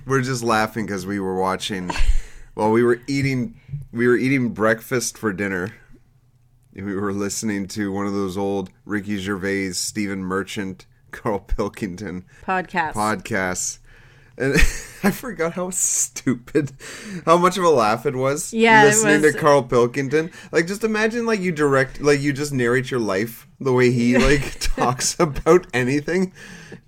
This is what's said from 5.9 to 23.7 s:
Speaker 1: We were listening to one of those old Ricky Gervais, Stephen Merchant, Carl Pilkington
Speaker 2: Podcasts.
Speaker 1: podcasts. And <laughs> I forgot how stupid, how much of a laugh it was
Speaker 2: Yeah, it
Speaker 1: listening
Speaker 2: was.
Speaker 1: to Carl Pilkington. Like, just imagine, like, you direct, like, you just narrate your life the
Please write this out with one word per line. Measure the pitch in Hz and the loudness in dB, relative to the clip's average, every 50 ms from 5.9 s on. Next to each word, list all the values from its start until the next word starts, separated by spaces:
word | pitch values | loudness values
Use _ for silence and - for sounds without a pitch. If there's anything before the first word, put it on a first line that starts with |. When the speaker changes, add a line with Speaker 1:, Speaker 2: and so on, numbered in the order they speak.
| - - _ _ _ _ _ _ _ _ _ _ _ _ _ _ - | -20 -20 _ _ _ _ _ _ _ _ _ _ _ _ _ _ -16
Speaker 1:
We | - 95 101 98 | -12 -8 -6 -4
were | 95 104 101 98 | -4 -4 -2 -2
listening | 101 101 101 92 - - 110 101 98 98 92 | -2 -4 -4 -6 -6 -4 -4 -4 -4 -4 -6
to | - 107 104 98 95 | -6 -6 -4 -4 -4
one | 101 101 | -4 -4
of | 101 98 | -4 -2
those | 101 101 95 87 | -2 -4 -4 -4
old | 101 101 98 101 98 92 92 - _ _ | -4 -4 -2 -2 -4 -6 -8 -12 _ _
Ricky | - 98 104 92 101 104 98 | -6 -6 -6 -4 -4 -6 -6
Gervais, | 92 98 104 92 90 98 98 98 95 95 87 | -4 -6 -6 -4 -4 -4 -4 -2 -4 -4 -6
Stephen | - - - - 107 104 98 98 95 95 | -6 -8 -8 -6 -6 -6 -4 -6 -6 -6
Merchant, | 90 92 98 98 - - 110 101 95 92 - - _ _ _ _ _ - | -4 -4 -4 -4 -6 -8 -8 -8 -8 -8 -12 -16 _ _ _ _ _ -16
Carl | - - 120 104 98 | -10 -6 -4 -4 -4
Pilkington | - - - - - 101 - - 117 95 87 90 104 95 85 92 90 _ - - - | -4 -4 -2 -2 -2 -4 -4 -6 -8 -8 -8 -8 -10 -10 -10 -10 -12 _ -20 -16 -8
Speaker 2:
Podcasts. | - 190 185 175 - - 185 165 151 135 | -4 -4 -4 -4 -4 -4 -4 -4 -2 -2
Speaker 1:
podcasts. | 110 104 107 107 95 90 - 113 98 92 92 90 - - - - - - - - - - - - - - - - - | -2 0 0 -2 -2 -4 -4 -4 -2 -2 -2 -4 -4 -6 -8 -8 -12 -16 -20 -20 -20 -20 -20 -20 -20 -20 -18 -10 -6
And | - 135 143 | -4 0 4
<laughs> | 160 - - - - - - - - - | 4 4 4 4 -2 -12 -14 -12 -4 -2
I | 202 | -2
forgot | 185 - - 254 196 160 160 165 165 | -2 -2 -6 -10 -6 -4 -4 -4 -4
how | 190 180 185 | -6 -8 -6
stupid, | 185 - - - - - - - - - - 139 120 - - - - 156 147 139 - - - - - - - 214 196 175 - | -4 -4 -2 -2 -2 -2 -4 -4 -6 -6 -4 -4 -4 -4 -4 -2 -2 0 0 -2 -6 -12 -18 -16 -16 -16 -14 -12 -12 -6 2
how | 160 165 | 4 4
much | 175 175 180 180 196 | 4 4 2 2 2
of | 180 | 2
a | 170 | 4
laugh | 151 127 110 107 110 113 - | 4 4 4 2 2 0 -2
it | 147 127 | -4 -2
was | 127 131 135 143 156 - - - | -2 -2 -2 -2 -2 -6 -6 0
Speaker 2:
Yeah, | 226 226 233 226 220 208 | 2 4 6 8 8 8
it | |
Speaker 1:
listening | 208 208 214 220 208 151 151 | 8 6 4 4 4 4 4
Speaker 2:
was. | 151 151 143 | 4 4 2
Speaker 1:
to | 156 | 4
Carl | 160 151 143 143 127 | 4 6 6 4 4
Pilkington. | 127 139 120 120 123 127 143 139 131 139 156 160 175 - - - - | 4 2 4 4 2 2 -2 -4 0 0 -2 -2 -2 -8 -16 -10 -2
Like, | - 156 170 | 0 0 0
just | 170 202 202 - | 0 -4 -4 -2
imagine, | 220 220 214 214 226 220 240 233 | -2 0 0 0 0 0 -2 -2
like, | 226 220 208 | 0 0 0
you | 180 185 170 | 0 -2 0
direct, | 147 151 143 135 135 131 131 - - | 2 2 4 4 4 2 0 -2 -2
like, | 135 147 147 143 | 2 2 2 2
you | 139 147 139 | 2 0 -2
just | 127 147 - 143 | -2 -4 -4 -2
narrate | 127 123 117 120 131 127 127 | 0 2 2 2 2 0 0
your | 135 123 | -2 -2
life | 113 101 95 95 107 117 - - - - _ - | 0 0 0 0 0 -2 -6 -14 -20 -20 _ -6
the | 135 135 | -2 2